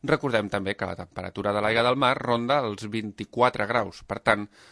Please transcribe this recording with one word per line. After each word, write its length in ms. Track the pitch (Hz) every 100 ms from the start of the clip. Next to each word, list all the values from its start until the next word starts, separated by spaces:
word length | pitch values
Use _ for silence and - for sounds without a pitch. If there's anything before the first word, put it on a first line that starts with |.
Recordem 460 | 131 156 143 113 104
també 240 | 104 95 -
que 120 | 92
la 80 | 90
temperatura 560 | 92 - 92 95 101
de 80 | 104
l'aigua 220 | 104 113 120
del 140 | 127
mar 160 | 131 135
ronda 440 | 123 120 120 143 123
els 220 | 101 107
vint-i-quatre 800 | 110 107 98 101 - 123 - 104
graus, 320 | 120 101 -
per 160 | - 101 -
tant, 220 | 107 104 _ -